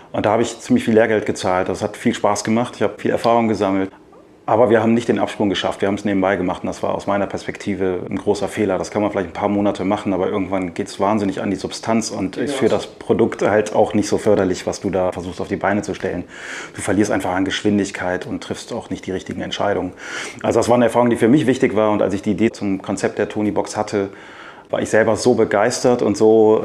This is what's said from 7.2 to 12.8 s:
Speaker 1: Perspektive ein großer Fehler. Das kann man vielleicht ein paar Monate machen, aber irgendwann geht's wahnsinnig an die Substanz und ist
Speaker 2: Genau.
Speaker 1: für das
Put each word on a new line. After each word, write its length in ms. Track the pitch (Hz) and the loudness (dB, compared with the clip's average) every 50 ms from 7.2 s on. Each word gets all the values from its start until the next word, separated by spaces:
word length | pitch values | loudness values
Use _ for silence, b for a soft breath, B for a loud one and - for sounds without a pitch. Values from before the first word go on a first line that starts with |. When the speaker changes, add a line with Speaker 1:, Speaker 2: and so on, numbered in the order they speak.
| 95 | -2
Speaker 1:
Perspektive 800 | 92 - 90 - - 90 - - 104 98 90 95 92 92 90 - - | -4 -6 -8 -8 -10 -10 -8 -6 -6 -4 -2 -2 -2 -2 -4 -6 -6
ein 80 | - | -8
großer 300 | 98 - 104 101 98 - | -4 0 0 0 0 -2
Fehler. 320 | 95 - - 107 95 92 87 | -4 -2 -2 0 0 0 -2
Das 140 | 87 - | -2 -2
kann 100 | - 107 | -2 0
man 80 | 104 98 | 0 0
vielleicht 200 | 98 98 95 82 | 0 -2 -4 -4
ein 20 | |
paar 160 | - - 104 101 | -2 0 0 2
Monate 360 | 101 101 101 101 92 - 95 | 2 2 2 2 0 0 0
machen, 280 | 95 104 101 - 107 | -2 -2 -2 0 -2
aber 160 | 95 87 95 92 | 0 0 0 0
irgendwann 440 | 101 104 92 87 95 95 92 90 | 0 -2 -2 -2 -2 -2 -2 -4
geht's 280 | 85 - 98 - - - | -4 -6 -8 -6 -4 0
wahnsinnig 420 | 98 98 110 110 101 98 90 - | 0 2 2 2 0 -2 -2 -2
an 80 | 113 104 | -4 -4
die 60 | 95 | -4
Substanz 540 | 90 - 87 - - - - 113 113 110 - | -4 -6 -8 -8 -6 -2 0 0 0 0 -2
und 260 | 113 104 98 92 - | -4 -4 -6 -4 -4
ist 140 | 131 127 131 | -4 -4 -4
Speaker 2:
Genau. 80 | 139 131 | -2 2
Speaker 1:
für 100 | 117 107 | 2 2
das 180 | 110 98 | 2 0